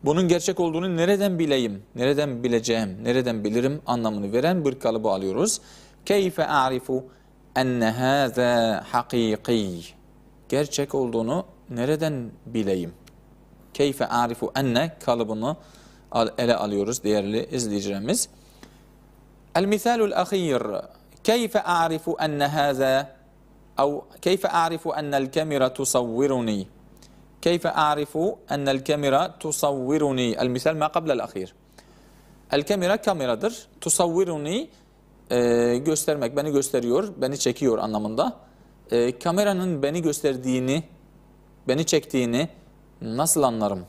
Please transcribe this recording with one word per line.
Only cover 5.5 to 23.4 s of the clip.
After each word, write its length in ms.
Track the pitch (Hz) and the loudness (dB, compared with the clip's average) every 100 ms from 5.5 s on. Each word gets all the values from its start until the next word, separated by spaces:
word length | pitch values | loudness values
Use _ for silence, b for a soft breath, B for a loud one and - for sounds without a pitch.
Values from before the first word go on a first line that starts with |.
| - B B B B - | -2 B B B B 0
Keyfe 400 | 202 190 165 156 | 2 2 0 0
a'rifu 580 | 147 131 131 - 131 131 B B B - - | 2 2 0 -4 -6 -6 B B B -8 -2
enne 340 | 131 123 113 | 0 2 2
hâzâ 960 | 113 127 139 135 113 123 120 113 98 - | 2 2 2 2 2 2 4 2 0 -2
hakîkî. 880 | 120 - 123 113 107 - 117 98 87 82 - _ - - - - | -4 0 0 0 0 0 -2 -2 -6 -12 -20 _ -20 -20 -20 -4
Gerçek 460 | 131 147 - 143 | -2 -2 -4 -4
olduğunu 520 | 139 123 113 113 156 190 - - | -2 -2 -2 -2 -4 -6 -16 -12
nereden 600 | 120 123 156 160 143 117 - - | -4 -2 0 -2 -4 -8 -14 -8
bileyim? 460 | 117 98 92 85 - - - - - - - - | -4 -2 -2 -4 -10 -20 -20 -20 -20 -20 -20 -20
Keyfe 320 | - 143 135 123 | -2 -2 0 -2
a'rifu 460 | 120 120 117 - - | 0 0 -2 -4 -2
enne 400 | 135 120 165 - | 0 0 -2 -4
kalıbını 520 | - 120 110 110 117 156 B B B B B | -2 0 0 -2 -4 -6 B B B B B
al-, 220 | - 113 - | 0 0 0
ele 180 | 120 117 | 2 2
alıyoruz 480 | 104 101 101 123 | 2 0 -2 -2
değerli 440 | 104 104 98 110 - | 0 0 2 -2 -2
izleyicilerimiz. 760 | 131 117 101 101 98 110 226 - B B B B B B B - - - - - | -4 -2 -2 -2 -4 -2 -2 -2 B B B B B B B -20 -20 -20 -20 -4
El 100 | - | -2
misalul 480 | 196 208 233 240 208 | 0 0 0 2 2
ahir. 500 | - 180 196 170 127 110 98 - - - - | 0 0 0 0 0 0 -6 -8 -16 -20 -6
Keyfe 380 | - 233 226 214 | 0 2 2 0
a'rifu 540 | - 175 165 160 165 165 | 0 2 2 0 -4 -2
enne 260 | 156 147 143 | -2 0 0
hâzâ 680 | 151 143 131 135 131 139 - - - | 2 0 2 2 2 0 -12 -20 -20